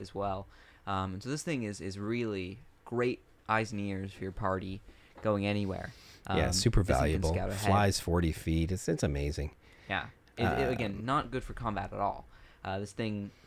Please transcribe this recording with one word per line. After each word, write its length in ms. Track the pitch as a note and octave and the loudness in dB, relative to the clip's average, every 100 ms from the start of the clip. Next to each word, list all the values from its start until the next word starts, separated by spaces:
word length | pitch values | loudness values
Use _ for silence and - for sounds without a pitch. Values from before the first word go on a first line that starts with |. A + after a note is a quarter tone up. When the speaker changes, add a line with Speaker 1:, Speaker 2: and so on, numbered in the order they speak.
Speaker 1:
as 140 | G2 G2 | -10 -4
well. 320 | G2 F#2+ F#2+ - - - - | -4 -4 -8 -18 -20 -14 -4
Um, 260 | F#2+ F#2+ | -2 -2
and 100 | F#2 | -4
so 60 | A#2+ | -6
this 140 | D3 | -4
thing 200 | - C#3 | -2 -2
is, 180 | G#2+ G2 | -2 -4
is 180 | F#2 G2 | -8 -6
really 600 | G#2 A#2+ A2+ G2 F#2 G#2 - - | -2 -2 0 -2 -6 -10 -18 -20
great 360 | - A#2+ B2 - - - - | -4 0 0 0 -10 -14 0
eyes 240 | A2 A2 | 0 0
and 80 | G#2 | -4
ears 320 | G2+ F#2+ F#2+ | -4 -4 -6
for 120 | - | -6
your 80 | F#2+ | -8
party 500 | F2+ G2+ F#2+ F#2+ F#2+ - - - - | -2 0 0 -2 -10 -12 -20 -20 -4
going 240 | A2 G2+ G2+ | 0 2 2
anywhere. 480 | G#2 G2 - - - - - - | 2 0 -4 -8 -14 -20 -16 0
Speaker 2:
Yeah, 200 | F2+ D2 | 2 2
Speaker 1:
Um, 60 | |
Speaker 2:
super 280 | F2+ A#2 A2 | 4 6 6
Speaker 1:
this 60 | F2+ | 6
thing 80 | C2+ | 4
can 260 | D2 D#2+ | 4 4
Speaker 2:
valuable. 120 | D#2+ | 2
Speaker 1:
scout 160 | E2+ F#2 | 2 0
ahead. 180 | G2 G2+ | 0 4
Speaker 2:
Flies 320 | G2+ G2+ - | 6 6 4
forty 320 | - E2+ E2 | 2 4 4
feet. 400 | - - D#2+ E2 | 0 0 2 2
It's, 160 | F#2 - | 0 -2
it's 140 | E2 | 0
amazing. 480 | E2 C#2+ C#2+ D2+ D2 - - - - | 0 0 -2 -2 -6 -8 -20 -20 -6
Speaker 1:
Yeah. 160 | G2 - - - - | -4 -4 -14 -18 -2
It, 60 | |
it, 240 | G2+ - B2+ | 0 2 0
Speaker 2:
Um, 60 | |
Speaker 1:
again, 280 | A#2+ A2 G2 | 0 -2 -4
not 260 | A2+ C#3+ - | -2 -2 -2
good 140 | C3 | -6
for 100 | - | -6
combat 380 | - A#2+ G2 F#2+ | -6 -4 -2 -4
at 60 | G2+ | -2
all. 260 | G2+ - - - - - | -2 -2 -12 -20 -20 -10
Uh, 160 | F#2+ F#2+ | -6 -4
this 140 | G2+ | -6
thing 380 | - A2 G#2 G2+ - | -4 -4 -2 -6 -12